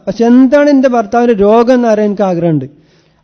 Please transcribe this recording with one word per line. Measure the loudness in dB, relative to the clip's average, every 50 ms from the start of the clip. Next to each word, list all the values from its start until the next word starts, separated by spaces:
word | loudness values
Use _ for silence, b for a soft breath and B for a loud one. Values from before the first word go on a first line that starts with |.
| -8
പക്ഷെ | -8 -4 -2 0
എന്താണ് | 2 4 4 4 2 2 2 2 2
എന്റെ | 2 2 0 0
ഭർത്താവിന്റെ | 0 -2 -4 -2 -2 -2 0 0 0
രോഗം | 0 2 2 2 2 2 2 0
എന്ന് | 0 0 0
അറിയാൻ | 0 0 -2 -4
എനിക്ക് | -2 -4
ആഗ്രഹമുണ്ട്, | -4 -4 -2 -2 -2 -2 -2 -2 -6 -8 -16 b b b b b b b b b